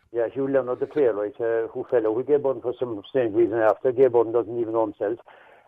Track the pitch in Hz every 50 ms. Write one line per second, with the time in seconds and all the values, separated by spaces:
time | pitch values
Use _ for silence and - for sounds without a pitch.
0 | _ _ - 117 113 107 - 135 135 135 139 131 123 123 127 123 135 131 - 151
1 | 139 117 101 101 104 104 - - 117 113 113 113 113 107 - 127 113 - 131 120
2 | 104 107 110 120 123 131 147 139 127 135 127 117 - 127 117 - 127 120 110 101
3 | - - - 131 120 113 98 117 117 101 110 117 110 110 120 - - 131 120 120
4 | 135 123 117 120 107 113 113 120 107 104 120 120 113 107 113 117 113 107 - -
5 | 110 101 120 - - _ - - - - - _ _